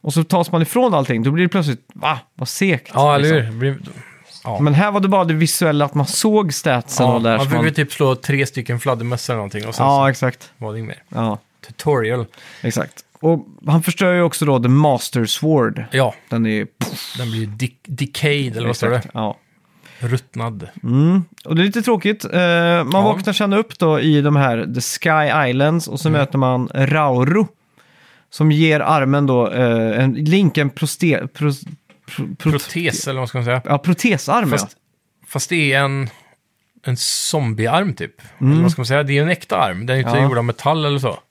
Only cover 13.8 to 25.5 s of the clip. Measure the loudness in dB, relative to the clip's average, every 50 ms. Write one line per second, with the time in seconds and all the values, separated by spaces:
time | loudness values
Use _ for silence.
13.8 | 2 0 -2 0 0 2 2 2 0 0 0 -2 0 2 2 2 4 4 4 4
14.8 | 4 4 2 0 -4 -4 -2 -2 -2 -2 -2 -2 0 2 2 2 2 0 -2 -6
15.8 | -10 -4 -2 0 0 0 -2 -8 _ _ -4 -2 -2 0 -2 -4 -6 -8 _ _
16.8 | -8 -8 -8 -12 -14 -12 -10 -10 -8 -6 -6 -6 -6 -6 -6 -6 -6 -6 -8 _
17.8 | _ -12 -6 -6 -6 -6 _ -2 0 0 0 0 -2 -4 -6 -6 -4 -4 -4 -2
18.8 | -2 0 0 -2 -2 -6 -8 -6 -6 -6 -6 _ _ _ _ _ _ _ _ _
19.8 | _ -20 -16 -8 -4 -4 -4 -4 -4 _ _ -10 -8 -8 -10 -12 -14 -16 -18 -12
20.8 | -4 0 2 4 4 4 4 2 0 -2 _ -20 -8 -4 0 2 2 2 0 -2
21.8 | 0 0 0 0 0 -2 -2 -2 -6 -2 0 0 2 2 2 2 2 2 2 2
22.8 | 2 2 2 2 4 2 2 0 -2 -2 -2 0 0 2 2 0 0 -2 -2 0
23.8 | 2 2 2 2 4 4 4 4 4 4 4 4 2 2 0 -2 -4 -4 -4 -6
24.8 | -6 -6 -8 -4 0 0 2 2 2 2 2 2 0 0